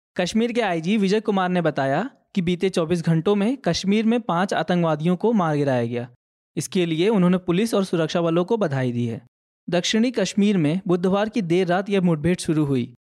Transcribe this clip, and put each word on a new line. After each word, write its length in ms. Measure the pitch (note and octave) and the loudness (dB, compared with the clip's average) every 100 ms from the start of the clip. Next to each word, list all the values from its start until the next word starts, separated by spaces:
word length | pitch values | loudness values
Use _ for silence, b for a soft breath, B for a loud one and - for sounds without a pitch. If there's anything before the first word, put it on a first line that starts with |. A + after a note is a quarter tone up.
| _ - | _ -6
कश्मीर 340 | F3+ A3 A#3+ | -2 0 0
के 100 | A#3 | 0
आईजी 360 | G#3+ E3+ D#3+ A3 | -2 -2 0 0
विजय 220 | G3 G#3+ | 2 0
कुमार 300 | G#3+ G3 F3+ | 0 0 0
ने 120 | F3+ | 0
बताया 480 | E3 D3 C3+ C#3 B3 - _ - | 0 0 0 0 -2 -8 _ -4
कि 60 | |
बीते 280 | E3+ F3+ F#3+ | -2 -2 0
चौबीस 360 | F#3 E3 F3 E3 | 0 0 0 0
घंटों 300 | D#3+ D#3+ G#3 | 0 2 0
में 220 | G3+ C4+ | 0 -2
कश्मीर 480 | - E3 F#3+ G#3 A3 | -2 -2 0 2 2
में 160 | A#3+ | 0
पांच 320 | A3 E3+ G3 | -2 -2 0
आतंकवादियों 640 | - D#3+ F3+ E3+ D3+ D#3+ F3+ | -2 0 0 2 0 0 0
को 180 | A3 | 0
मार 220 | A#3 E3 D3+ | 2 0 0
गिराया 300 | C#3+ B2+ A#2 | 0 0 -2
गया। 240 | A#2+ A#2+ - _ _ _ - | -4 -8 -14 _ _ _ -10
इसके 300 | D3+ F#3+ E3+ | -4 -2 0
लिए 240 | D#3+ F#3 | 0 2
उन्होंने 280 | A3+ F3+ F#3 | 4 4 2
पुलिस 360 | F3+ F3 A3+ | 0 0 0
और 100 | G#3 | 0
सुरक्षा 380 | F#3+ F3 D#3 F3+ | 0 0 0 0
बलों 240 | E3+ E3 F3+ | 0 0 0
को 120 | A#3 | 0
बधाई 340 | F#3+ C3+ C3 | 0 -2 -2
दी 140 | A#2+ A#2+ | -2 -4
है। 200 | A2+ - _ _ _ - | -6 -14 _ _ _ -4
दक्षिणी 420 | F3 F3 A3 A#3+ | -2 0 0 0
कश्मीर 460 | A#3 F#3 - G3+ G3 | 0 -2 2 2 2
में 240 | D3 F3 F#3 | 0 0 -2
बुधवार 420 | F3 F#3 G3 A3 | 0 0 0 0
की 120 | A#3+ | -2
देर 260 | F3 E3+ F#3 | 0 0 2
रात 220 | F3 G3+ | 0 0
यह 120 | G3 | 0
मुठभेड़ 360 | F3+ D#3+ D#3 F3+ | 2 2 0 -2
शुरू 280 | - D#3 D3 | 0 0 2
हुई। 280 | C3+ A#2+ - _ | 0 -2 -8 _